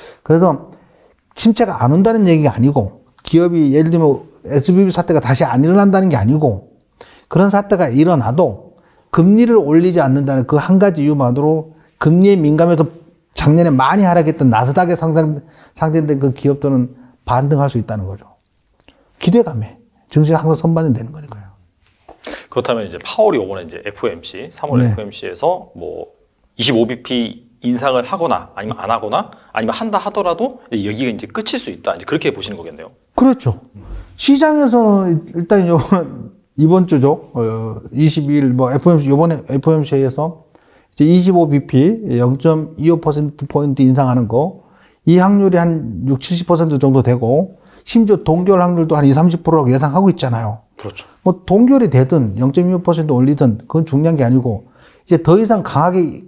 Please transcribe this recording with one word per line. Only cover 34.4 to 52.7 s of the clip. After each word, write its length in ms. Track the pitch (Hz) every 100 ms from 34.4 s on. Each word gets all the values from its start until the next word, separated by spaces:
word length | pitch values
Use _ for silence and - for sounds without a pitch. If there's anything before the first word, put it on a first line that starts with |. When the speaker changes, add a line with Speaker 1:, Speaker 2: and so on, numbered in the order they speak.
| 311 302 277 240 220 202 190 165 - 165
Speaker 1:
일단 320 | 170 202 175
요, 100 | 170 - 190 147 135
<laughs> 380 | 113 _ _ -
이번 320 | 156 185 180
주죠. 440 | 151 139 165 -
어, 480 | - 113 110 113 - -
이십이 420 | 120 156 151 143
일 200 | 147 135
뭐 180 | 127 127
에프오엠씨, 380 | 135 175 165 139
요번에 340 | 139 214 - -
에프오엠씨에서 960 | 135 160 160 147 139 135 131 160 165 _ _ _ _ _
이제 120 | _ 147
이십오 440 | 180 180 175 160
비피, 680 | 143 139 131 156 226 208 123
영점이오 840 | 123 135 160 160 156 - 156 165
퍼센트 440 | 156 147 147 147 135
포인트 340 | 147 147 131
인상하는 460 | 131 131 131 123 110
거, 340 | 117 165 - _ _ _ _ -
이 120 | 180
확률이 400 | 185 202 196 180
한 460 | 170 160 117 95 127
육칠십 400 | 135 - 170 175
퍼센트 320 | 170 165 143
정도 240 | 139 135
되고 540 | 123 123 117 139 185 - _ _
심지어 400 | - 233 214 196
동결 380 | - 170 180 190
확률도 340 | 175 175 160 151
한 80 |
이삼십 400 | 143 139 175 165
프로라고 300 | 170 160 131
예상하고 360 | 131 147 147 196
있잖아요. 480 | 175 135 113 113 110 _ -
Speaker 2:
그렇죠. 300 | 101 - - _
Speaker 1:
뭐 200 | - 185 -
동결이 440 | 190 247 277 220
되든 480 | 127 131 165 117 98
영점이오 420 | 131 143 180